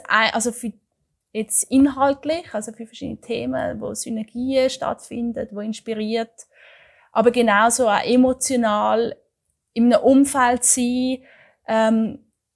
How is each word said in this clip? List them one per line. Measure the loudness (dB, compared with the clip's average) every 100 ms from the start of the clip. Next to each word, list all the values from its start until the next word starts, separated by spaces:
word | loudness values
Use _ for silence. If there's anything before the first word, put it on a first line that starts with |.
| 0
Ei-, | 0 2
also | 0 -4
für | -6 -12 -14 _ _ _ _ _
jetzt | -10 -4 -4
inhaltlich, | 0 4 2 2 0 0 -4 -6 -6
also | -10 -10
für | -14 -18
verschiedene | -14 -12 -12
Themen, | -8 -8 -6 -6 -6 -6
wo | -8
Synergien | -8 -8 -8 -8 -8 -2 0 0
stattfinden, | -2 -8 -8 -10 -8 -6 -6 -10
wo | -10
inspiriert, | -10 -10 -8 -8 -4 -4 -6 _ -20 _ -20 -20 _ _ _
aber | 2 2
genauso | 4 4 4 4 4 2
auch | 2
emotional | 2 4 4 2 -2 0 0 0 0 0 -2 -6 _ _ _ _ _
in | 0 4
einem | 4
Umfeld | 6 6 4 2 0 2
sein, | 0 0 0 -2 -2 -4 _ _ _ _ -4
ähm, | 0 2 2 0 -6 _ _ _